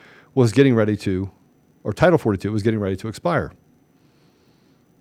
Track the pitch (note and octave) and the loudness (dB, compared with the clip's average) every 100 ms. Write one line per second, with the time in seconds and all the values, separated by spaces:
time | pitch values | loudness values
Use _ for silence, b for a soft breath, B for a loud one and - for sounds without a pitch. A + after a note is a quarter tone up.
0 | b b b C3+ A#2 A2+ C#3 A2+ G#2+ G#2 | b b b 0 2 4 4 4 0 -2
1 | G#2 F#2 G2 - _ _ _ _ - G#2 | -4 -4 -6 -12 _ _ _ _ -8 0
2 | E3+ E3 A2+ G2 G2 G#2+ A2 A2 F#2+ F#2+ | 2 2 0 -2 -2 -2 -2 -2 -4 -6
3 | A2 - F3 D3+ D#2 - _ _ _ _ | -8 -8 -4 -4 -4 -12 _ _ _ _
4 | b b b b b b b b b _ | b b b b b b b b b _